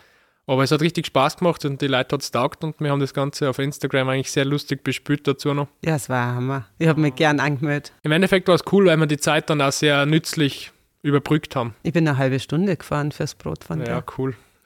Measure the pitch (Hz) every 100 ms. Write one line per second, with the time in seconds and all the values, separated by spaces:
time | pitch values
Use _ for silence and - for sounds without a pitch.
0 | _ _ _ _ - 131 135 151 165 165
1 | - 143 143 - 175 165 147 135 143 127
2 | 135 139 - 120 131 - 160 - 151 143
3 | 139 - 139 - 143 127 139 - 139 135
4 | 131 135 131 - 135 143 - 135 - 127
5 | - 143 - 135 147 143 139 _ 165 156
6 | - 127 123 123 127 135 - _ 160 156
7 | 151 147 156 147 139 139 147 147 - -
8 | 151 156 190 190 185 170 - 196 185 160
9 | 156 147 - 151 - 151 139 - 151 143
10 | 143 156 - - 143 - - _ _ _
11 | 147 143 - 151 - 135 117 - 147 139
12 | 160 131 135 131 - 147 202 165 - 147
13 | 147 - 151 - 156 160 - 165 120 120
14 | 127 - 131 123 _ _